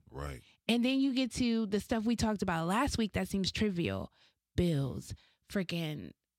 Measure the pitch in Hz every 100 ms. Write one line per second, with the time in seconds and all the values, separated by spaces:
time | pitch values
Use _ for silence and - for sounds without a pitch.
0 | - 135 73 123 - _ - 233 240 269
1 | 277 247 254 - 247 226 220 202 - 233
2 | 214 226 220 214 190 165 165 208 277 -
3 | 220 185 190 196 180 - 214 175 127 95
4 | - _ _ _ _ - 175 147 135 135
5 | - - _ _ - 202 170 170 160 147
6 | 82 - _